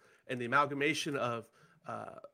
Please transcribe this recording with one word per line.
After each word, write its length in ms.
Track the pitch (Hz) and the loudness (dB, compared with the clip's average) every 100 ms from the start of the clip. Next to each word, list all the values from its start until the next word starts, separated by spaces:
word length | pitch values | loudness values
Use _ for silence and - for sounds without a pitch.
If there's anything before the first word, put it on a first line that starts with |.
| - _ - | -18 _ -6
and 140 | 127 | -4
the 40 | |
amalgamation 720 | 120 139 143 139 147 151 - 139 | 2 4 4 2 2 2 -2 0
of, 320 | 120 117 - _ - _ - | 0 -2 -8 _ -20 _ -10
uh, 300 | 110 107 - - | -8 -10 -14 -18